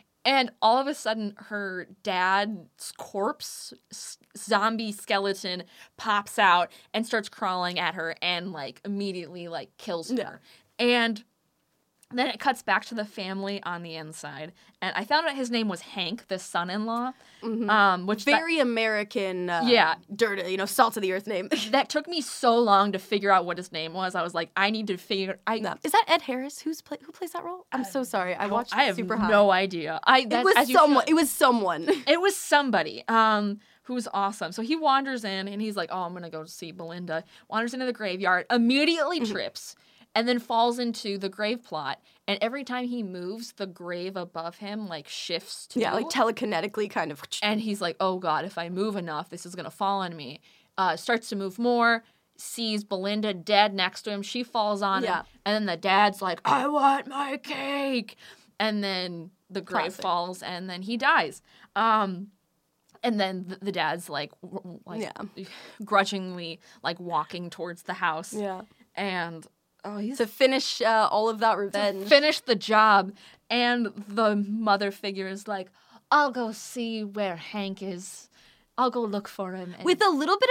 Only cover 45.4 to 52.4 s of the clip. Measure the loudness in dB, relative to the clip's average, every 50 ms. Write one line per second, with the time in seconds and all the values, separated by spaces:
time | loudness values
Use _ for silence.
45.4 | -6 -8 -14 -16 -12 -6 -2 0 0 2 2 0 -2 -2 2 2 2 2 2 -2
46.4 | -2 -2 -2 -2 -2 -2 -4 -4 -4 -4 -2 -4 -4 -4 -6 -10 -12 -10 -8 -2
47.4 | 0 0 0 0 -2 -4 -4 -2 -4 -4 -2 0 0 0 0 0 0 0 0 0
48.4 | -2 -4 -6 -8 -8 -6 -4 -4 -2 -2 -2 -4 -6 -6 -6 -6 -8 -8 -12 -16
49.4 | -14 -14 -12 -12 -12 -10 -6 -2 -2 0 0 0 -2 -6 -8 -10 -12 -14 -14 -16
50.4 | _ _ _ _ _ _ -4 -2 0 0 0 -2 0 0 0 0 -2 -4 -6 -4
51.4 | -6 -6 -4 -2 0 2 4 4 4 4 4 2 -2 _ _ _ _ _ _ -18